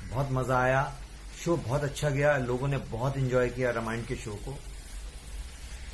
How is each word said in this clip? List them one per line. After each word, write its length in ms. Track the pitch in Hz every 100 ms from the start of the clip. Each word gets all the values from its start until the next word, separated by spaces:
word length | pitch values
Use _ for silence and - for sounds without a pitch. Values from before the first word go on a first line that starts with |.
| -
बहुत 180 | 113 135
मजा 280 | 127 123 127
आया, 380 | 127 135 143 - - - - - 170
शो 120 | 160
बहुत 260 | 110 143
अच्छा 260 | 143 - 151
गया, 280 | 135 147 139
लोगों 300 | 123 123 139
ने 100 | 135
बहुत 400 | - 110 131 135
enjoy 320 | 131 127 123
किया 220 | 117 123
रामायण 340 | 117 113 117 117
के 100 | 120
शो 180 | 113
को। 260 | 101 - 139 - - - - - - - - - - - - -